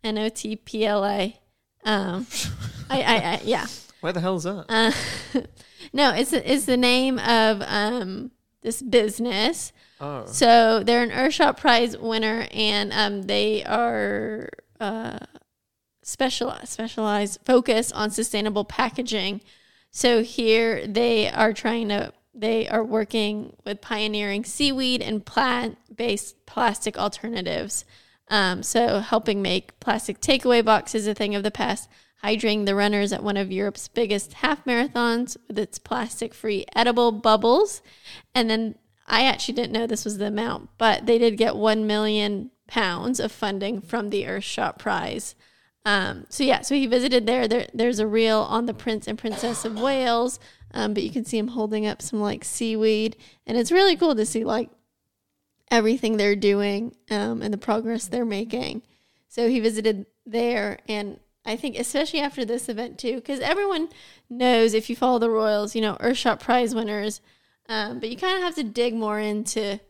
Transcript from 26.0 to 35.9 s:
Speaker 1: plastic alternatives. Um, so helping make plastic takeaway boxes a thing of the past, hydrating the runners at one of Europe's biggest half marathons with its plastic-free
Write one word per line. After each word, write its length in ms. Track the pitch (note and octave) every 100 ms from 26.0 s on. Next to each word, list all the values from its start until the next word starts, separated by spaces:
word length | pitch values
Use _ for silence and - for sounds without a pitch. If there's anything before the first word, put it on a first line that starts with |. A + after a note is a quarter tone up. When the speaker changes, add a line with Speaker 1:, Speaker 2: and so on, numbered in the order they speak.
| A#3 G3+ - - -
Speaker 1:
plastic 520 | - A#3+ G#3 - -
alternatives. 880 | G3+ - A3 A#3 F3+ - G3+ - - - _ _ _
Um, 340 | G#3+ F#3 F#3
so 360 | - A#3 A#3 -
helping 420 | A3 A3 A3 G3+
make 380 | F#3+ F#3 - -
plastic 400 | - G#3 - G3
takeaway 460 | - C4+ C4 A#3+ A3
boxes 420 | G#3+ - A3 G#3
a 60 |
thing 220 | G#3 G#3 G3+
of 80 |
the 80 | G3+
past, 360 | - - G3+ - _ _ _
hydrating 420 | G#3 G#3+ A3+ G#3+ G3+
the 80 |
runners 380 | G3 G#3 G#3 G3+
at 80 | G#3
one 160 | G#3 G3
of 140 | F#3+
Europe's 360 | F#3+ G3+ - -
biggest 440 | - A3+ G3+ - -
half 280 | C4 D4 -
marathons 720 | A#3+ C4+ A#3+ A#3 A#3 B3 - _
with 120 | G#3
its 180 | G3 -
plastic-free 880 | -